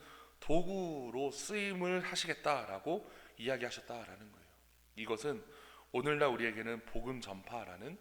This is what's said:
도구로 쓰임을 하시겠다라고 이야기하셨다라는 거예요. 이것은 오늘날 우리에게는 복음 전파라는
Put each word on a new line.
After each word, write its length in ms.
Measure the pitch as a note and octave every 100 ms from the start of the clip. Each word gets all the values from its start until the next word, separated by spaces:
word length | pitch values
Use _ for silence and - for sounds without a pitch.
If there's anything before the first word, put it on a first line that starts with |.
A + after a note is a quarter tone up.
| - - - -
도구로 920 | - - - G3 F3 D3 A#2+ A#2+ G3+
쓰임을 680 | - - G#3 G3+ F#3 F3+ F#3
하시겠다라고 1080 | - - E3 D3 D3+ C#3 G2+ G2 C#3+ G#3 - - - -
이야기하셨다라는 960 | A#2 C3 A#2+ - - A#2+ G2 F#2 G#2+
거예요. 160 | G2+ - - - - - G#2+
이것은 460 | A2 A2 D3 A#2 - - - - -
오늘날 360 | B2 C#3+ D3 D3
우리에게는 560 | A#2 A#2 G#2+ A2+ A#2 -
복음 360 | B2+ B2 B2+
전파라는 760 | G2+ F#2+ - A#2+ F#2+ F2+ A#2+ F#3+